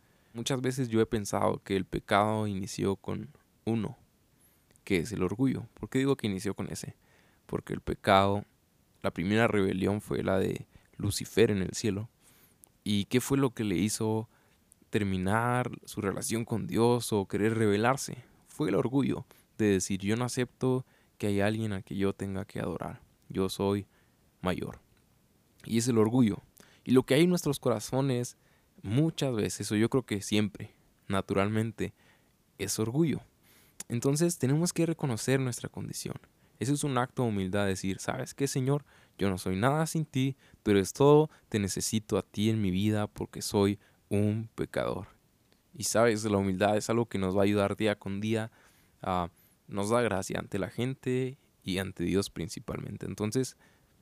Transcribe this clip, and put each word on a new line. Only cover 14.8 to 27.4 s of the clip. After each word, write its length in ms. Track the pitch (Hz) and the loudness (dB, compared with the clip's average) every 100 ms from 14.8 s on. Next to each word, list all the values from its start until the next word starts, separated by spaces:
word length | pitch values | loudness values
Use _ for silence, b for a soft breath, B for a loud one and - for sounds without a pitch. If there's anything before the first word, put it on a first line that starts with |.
| - | -4
terminar 800 | 107 101 95 92 110 120 123 123 - | -2 0 0 0 0 0 0 -2 -8
su 160 | - - | -12 -4
relación 440 | 101 92 - 113 | -4 -2 -4 -4
con 220 | 117 110 101 | -4 -4 -2
Dios 460 | 107 117 120 - | 2 2 2 0
o 140 | 107 95 | -2 -2
querer 300 | 98 107 113 | 0 0 2
rebelarse? 680 | 107 101 117 135 - 123 - _ _ | 2 2 2 0 -4 -12 -16 _ _
Fue 200 | - 156 | -4 0
el 60 | |
orgullo 500 | 185 123 139 117 - - b b - | 0 2 0 0 -4 -8 b b 0
de 80 | 107 | 2
decir, 340 | 95 - 95 | 4 2 -2
"Yo 160 | 98 113 | -2 -2
no 80 | |
acepto 600 | 123 - 123 - 127 127 - b b - | -2 -4 -4 -2 0 0 -4 b b -6
que 100 | 104 | -2
hay 120 | 98 | 2
alguien 320 | 101 110 110 | 0 0 -4
a 100 | 95 | -6
que 140 | - 98 | -6 -2
yo 160 | 98 | -2
tenga 320 | - 98 95 | -2 -6 -6
que 160 | 98 107 | -8 -6
adorar. 400 | 110 - 82 - _ _ - | -6 -6 -8 -12 _ _ -8
Yo 200 | 92 95 | -2 -2
soy 380 | - 98 101 98 b b b _ - | 0 -2 -2 -4 b b b _ -6
mayor". 400 | 90 85 - - _ _ _ _ _ _ _ _ | -4 -4 -6 -12 _ _ _ _ _ _ _ _
Y 140 | - 113 | -2 0
es 100 | 120 | 2
el 100 | 113 | 4
orgullo. 440 | 107 123 113 92 - _ B B | 4 6 4 2 -8 _ B B
Y 80 | - | 4
lo 120 | 127 | 4
que 100 | - | 6
hay 80 | 135 | 4
en 80 | 175 | 6
nuestros 280 | 175 | 2